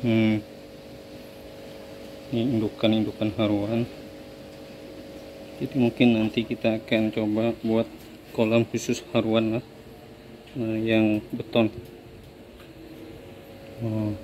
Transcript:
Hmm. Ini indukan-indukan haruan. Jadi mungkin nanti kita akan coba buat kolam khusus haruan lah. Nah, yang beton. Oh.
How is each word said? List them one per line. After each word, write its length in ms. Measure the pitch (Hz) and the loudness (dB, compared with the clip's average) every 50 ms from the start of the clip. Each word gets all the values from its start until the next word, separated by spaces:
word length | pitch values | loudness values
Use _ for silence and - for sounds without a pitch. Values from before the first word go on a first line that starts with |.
| - | 4
Hmm. 320 | 117 113 110 110 110 110 107 - - - - - - - - - - - - - - - - - - - - - - - - - - - - - - - - - - - - - - | 6 6 6 6 6 4 2 0 -6 -14 -16 -16 -16 -18 -16 -16 -16 -16 -16 -16 -16 -16 -16 -16 -16 -16 -16 -16 -16 -16 -14 -14 -14 -14 -14 -14 -14 -14 -14 -14 -14 -14 -14 -8 -4
Ini 120 | 120 117 113 135 123 | -2 0 2 2 2
indukan-indukan 760 | 110 110 101 - - - 110 110 110 107 104 - - 110 107 - - | 2 2 0 0 2 4 4 4 4 2 0 -2 -2 -2 -2 2 2
haruan. 480 | 110 104 104 101 101 104 117 117 120 - - - - - - - - - - - - - - - - - - - - - - - - - - - - - - - - - - | 2 4 4 2 2 0 0 0 0 -2 -6 -12 -14 -14 -14 -16 -16 -16 -16 -16 -16 -16 -16 -16 -16 -16 -16 -16 -14 -14 -14 -14 -14 -14 -14 -14 -14 -16 -16 -16 -16 -16 -8
Jadi 180 | - 135 131 - 135 | -8 -8 -2 4 4
mungkin 320 | 123 117 117 - 127 120 117 | 4 4 6 8 8 8 8
nanti 320 | 110 110 107 - 120 110 | 6 4 2 2 0 -2
kita 320 | - 120 - - 117 110 | -2 -4 0 2 2 2
akan 320 | 110 110 - 117 110 110 107 | 2 0 2 2 2 4 2
coba 480 | 107 113 110 104 107 110 113 117 113 - - | 2 0 0 2 2 2 2 2 0 0 0
buat 220 | 113 110 113 113 - - - - - - - - - - | 2 4 4 2 0 -6 -16 -18 -18 -18 -18 -18 -6 0
kolam 360 | - 113 110 113 117 117 - | 0 2 4 4 4 4 2
khusus 320 | - 110 - - 120 - - - - | -2 -4 0 0 -2 -2 -4 0 0
haruan 420 | 120 104 110 110 113 113 110 110 | 2 2 4 4 4 4 2 0
lah. 80 | 123 - - - - - - - - - - - - - - - - - - - | -2 -4 -6 -18 -20 -18 -18 -18 -18 -18 -18 -20 -20 -18 -20 -20 -20 -20 -12 -6
Nah, 220 | 131 117 113 110 | -4 -2 0 0
yang 480 | 110 113 113 110 110 110 107 107 107 - - - | 0 2 4 6 6 6 6 4 2 0 -4 -8
beton. 400 | 120 - - - 120 113 110 - - - - - - - - - - - - - - - - - - - - - - - - - - - - - - - - - - - - - - - - - - | -8 -8 2 4 4 4 4 0 -6 -14 -14 -18 -18 -18 -18 -18 -18 -18 -20 -20 -20 -20 -20 -20 -20 -20 -20 -18 -18 -16 -16 -16 -16 -16 -16 -16 -16 -16 -16 -18 -18 -18 -18 -18 -18 -16 -16 -10 -6
Oh. 320 | 117 110 110 110 107 107 104 - | -4 -2 0 0 0 -2 -2 -4